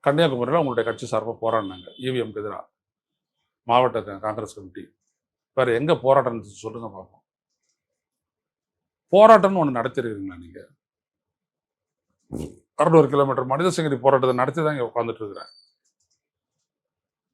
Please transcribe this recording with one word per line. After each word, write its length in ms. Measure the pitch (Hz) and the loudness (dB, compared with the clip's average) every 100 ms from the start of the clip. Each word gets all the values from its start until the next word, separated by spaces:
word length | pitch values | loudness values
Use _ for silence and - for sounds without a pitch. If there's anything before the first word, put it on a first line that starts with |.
| 151 | 0
கன்னியாகுமரியில 500 | 147 165 127 123 160 | 2 0 0 -2 0
உங்களுடைய 260 | 143 117 | 0 -2
கட்சி 340 | 113 110 120 113 | -4 -6 -4 -4
சார்பா 220 | 110 110 | -4 -4
போராடினாங்க 460 | 113 110 98 95 - - | -2 -2 -4 -12 -20 -10
இ 60 | 127 | -6
வி 140 | 127 | -4
எம்க்கு 200 | 110 104 | -6 -8
எதிரா. 220 | 104 95 - _ _ _ _ _ _ _ _ _ | -10 -12 -16 _ _ _ _ _ _ _ _ _
மாவட்ட 380 | - 120 127 113 | 2 2 2 -2
கா-, 180 | 107 98 | -8 -10
காங்கிரஸ் 360 | 107 107 104 | -8 -8 -10
கமிட்டி. 420 | 107 95 92 - _ _ _ _ _ _ | -14 -18 -18 -20 _ _ _ _ _ _
வேற 200 | - 123 | -2 0
எங்க 260 | 117 151 143 | 0 0 0
போராட்டம் 360 | 127 135 123 | 2 2 2
இருந்துச்சு 300 | 117 104 - | -6 -12 -14
சொல்லுங்க 240 | 110 117 113 | -14 -12 -16
பார்ப்போம். 340 | 95 92 _ _ _ _ _ _ _ _ _ _ _ _ _ _ _ _ _ _ _ _ | -18 -20 _ _ _ _ _ _ _ _ _ _ _ _ _ _ _ _ _ _ _ _
போராட்டம்னு 460 | 185 220 214 190 190 | 6 10 8 6 0
ஒண்ணு 200 | 147 123 | -2 -2
நடத்திருக்கீங்களா 580 | 123 127 117 104 95 87 | -4 -4 -6 -8 -12 -14
நீங்க? 320 | 85 87 - _ _ _ _ _ _ _ _ _ _ _ _ _ _ _ _ - - - _ | -20 -20 -20 _ _ _ _ _ _ _ _ _ _ _ _ _ _ _ _ -12 -12 -16 _
அறுநூறு 340 | - 156 165 139 | -2 4 6 6
கிலோமீட்டர் 360 | 143 139 131 | 2 0 0
மனித 260 | 127 139 180 | -4 -2 -2
சங்கிலி 280 | 170 156 131 | -2 -4 2
போராட்டத்தை 380 | 131 135 127 123 | 4 4 2 0
நடத்தி 260 | 131 139 | -2 -2
தான் 160 | 151 143 | -4 -4
இங்க 120 | 117 | -6
உட்கார்ந்துட்டு 280 | 120 117 110 | -4 -6 -8
இருக்கிறேன். 260 | 104 95 - _ _ _ _ _ _ _ _ _ _ _ _ _ _ _ _ _ _ | -12 -14 -20 _ _ _ _ _ _ _ _ _ _ _ _ _ _ _ _ _ _